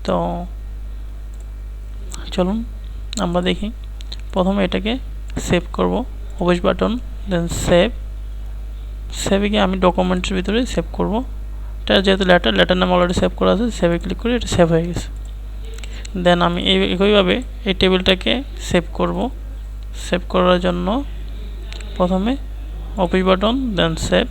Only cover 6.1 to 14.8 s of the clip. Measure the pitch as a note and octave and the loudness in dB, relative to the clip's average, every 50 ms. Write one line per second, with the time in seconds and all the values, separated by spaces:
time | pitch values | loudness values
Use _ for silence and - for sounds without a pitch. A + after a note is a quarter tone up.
6.1 | - - - - - - F#3 F3 F3+ F3 F3+ G3 F#3 F#3 F#3+ F#3+ A3 B3 - - | -6 -8 -10 -10 -6 -2 2 2 2 4 4 2 2 2 2 0 0 -2 -4 -6
7.1 | - - - G3+ F#3+ E3+ E3+ E3+ - - - - F#3 F3 F3 A#3 - - - - | -8 -8 -4 -2 0 0 0 0 -2 -2 2 4 6 6 6 4 0 -4 -6 -8
8.1 | - - - - - - - - - - - - - - - - - - - - | -8 -8 -8 -8 -8 -8 -8 -8 -8 -8 -8 -8 -10 -10 -8 -8 -8 -8 -8 -8
9.1 | - - - - G3 G3 G3+ G#3 G#3+ G#3+ G3+ F#3 F#3 F#3 F#3 F3+ F3 - F#3 F3+ | -6 -4 0 2 2 2 2 2 2 4 2 2 2 4 2 2 4 4 2 2
10.1 | F#3 F3+ F3+ - G3 F#3+ F3+ G3 G3+ A3+ B3+ A3+ - - E3 - - - F3+ F3 | 2 0 0 -2 -2 -2 0 0 0 0 0 0 -2 -2 -2 -2 -2 -2 -2 0
11.1 | F#3+ A3+ C4 - - - - - - - - - - - - - G#3+ G#3 F#3+ G3 | 0 -2 -2 -4 -8 -8 -8 -8 -8 -8 -8 -8 -8 -8 0 2 2 4 6 4
12.1 | F#3+ F#3+ G3+ F#3 F3+ F3 - A3+ G#3+ F#3+ F3+ E3 F3+ F3+ F#3 F#3 F3+ F3+ F3+ F3 | 4 4 6 6 6 6 6 4 4 4 4 4 4 2 4 4 6 4 4 4
13.1 | F3+ - F#3 F3+ - - G#3+ F#3 F#3 F#3 A#3 A#3+ A3 - F#3+ E3+ E3+ E3+ - F#3 | 4 2 2 2 2 2 4 4 4 4 2 0 0 2 2 2 2 2 0 -4
14.1 | F#3 - - A#3 B3 A#3+ - - - - F3 E3 E3+ E3 | -4 -2 0 0 0 0 0 0 4 4 6 6 6 2